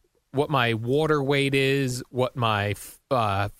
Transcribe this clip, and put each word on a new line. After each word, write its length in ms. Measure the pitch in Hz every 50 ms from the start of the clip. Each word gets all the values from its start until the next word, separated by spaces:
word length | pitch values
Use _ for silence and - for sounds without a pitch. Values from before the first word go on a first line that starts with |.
| _ _ _ _ _ _
what 180 | - 131 147 -
my 240 | 151 131 120 117 113
water 500 | 110 113 120 135 147 156 151 156 147 135
weight 320 | 131 143 139 139 139 135
is, 480 | 135 135 135 139 139 135 127 123 123 - -
what 260 | - 123 127 - -
my 360 | 135 120 110 107 101 101 104
f-, 280 | 98 - - - - _ _ -
uh, 360 | 139 123 113 104 98 98 101 104 -